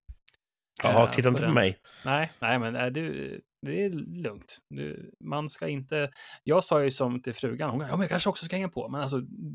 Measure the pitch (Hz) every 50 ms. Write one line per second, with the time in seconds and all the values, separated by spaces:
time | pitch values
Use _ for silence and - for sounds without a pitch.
0 | _ - - - _ - _ _ _ _ _ _ _ _ _ - - 113 107 117
1 | 117 113 - - 123 127 123 - - 165 151 120 101 95 98 - _ - - -
2 | - 135 135 147 160 156 - - 120 113 123 127 113 113 120 123 127 147 151 151
3 | 165 156 147 - 139 135 - - - _ _ _ - 139 147 180 202 202 175 151
4 | - - 170 175 170 117 104 - 80 - - - - _ 143 139 143 - 151 -
5 | - - - _ - 156 147 147 151 151 - - 160 160 147 139 135 - 160 151
6 | 147 139 - - - - - - _ 139 151 185 175 - 170 151 143 139 135 -
7 | 135 123 123 123 - 127 113 - - 120 113 123 156 147 113 135 151 131 139 175
8 | 196 - - 175 - 202 180 - - 160 - 190 190 180 - 127 117 113 131 143
9 | 143 131 139 131 123 - - - 165 156 143